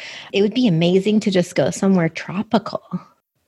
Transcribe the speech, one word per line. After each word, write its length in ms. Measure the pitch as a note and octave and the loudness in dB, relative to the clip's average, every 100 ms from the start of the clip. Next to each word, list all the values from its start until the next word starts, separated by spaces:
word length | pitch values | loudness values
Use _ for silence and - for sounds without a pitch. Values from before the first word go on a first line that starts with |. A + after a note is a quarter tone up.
| - - - | -18 -18 -6
It 100 | G3 | 0
would 120 | G#3 | 0
be 120 | B3+ B3 | 2 2
amazing 540 | D#3+ E3+ F#3 G#3 G#3+ | 2 4 2 2 0
to 100 | G#3 | 2
just 240 | F#3 F3 | 0 0
go 160 | - D3 | 0 -2
somewhere 380 | - G3 F#3+ D#3+ | 0 2 2 2
tropical. 760 | - - F3 - G#3+ - - - F3 - _ _ _ | -4 -10 -8 -2 -2 -2 -10 -8 -12 -12 _ _ _